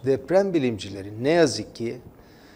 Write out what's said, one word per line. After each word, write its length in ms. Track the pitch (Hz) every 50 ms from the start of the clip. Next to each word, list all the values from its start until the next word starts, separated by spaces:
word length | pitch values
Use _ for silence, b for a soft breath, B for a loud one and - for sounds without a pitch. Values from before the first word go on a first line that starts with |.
| -
deprem 480 | 131 135 127 - - 170 190 202 196 170
bilimcileri 680 | 160 131 123 113 101 95 101 98 98 95 101 104 110 123
ne 60 | 143
yazık 440 | 165 175 165 131 104 110 104 - -
ki 200 | - 117 117 127 127 - - - b b b b b b b b